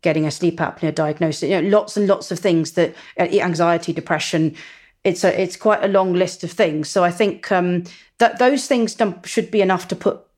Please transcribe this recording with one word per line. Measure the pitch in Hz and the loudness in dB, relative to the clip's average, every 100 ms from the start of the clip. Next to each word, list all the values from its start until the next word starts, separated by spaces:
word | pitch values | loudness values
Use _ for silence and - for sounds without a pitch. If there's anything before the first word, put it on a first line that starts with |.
getting | 175 156 156 | 2 2 0
a | |
sleep | - 175 170 | 0 -2 0
apnea | 165 - 160 | -6 -2 -4
diagnosis, | 151 151 151 165 147 147 | -2 -2 0 -2 -2 -2
you | 185 | 0
know, | 170 | 2
lots | 208 208 - | 2 2 -2
and | 202 | 2
lots | 196 - | 0 -2
of | 170 | -4
things | 196 170 156 | 0 2 0
that, | - 170 - - - | 0 -2 -2 -18 -4
uh, | |
anxiety, | 175 202 180 165 170 165 170 | 0 0 0 0 2 2 -2
depression, | 165 - 156 - 165 160 156 - - _ _ | -8 -2 -4 0 0 0 -2 -20 -20 _ _
it's | 196 180 | -4 0
a, | 190 - | 0 0
it's | 185 - | -2 -2
quite | 220 214 | 0 0
a | 196 | 2
long | 196 190 | 2 2
list | 180 180 - | 0 -2 -4
of | 170 | -12
things. | - 190 151 151 | 0 0 0 -2
So | 196 | 0
I | 175 | 0
think, | 170 214 170 - | 2 -2 -2 -2
um, | 190 180 180 175 - _ _ | 0 2 -2 -4 -16 _ _
that | 233 247 | 0 4
those | 254 277 - | 2 2 0
things | 254 226 | 0 0
don't, | - 214 170 - | 0 -2 -2 -4
should | - 220 | -4 0
be | 220 | 2
enough | 190 185 - | 2 0 -2
to | 180 | -2
put | 208 - _ | -2 -4 _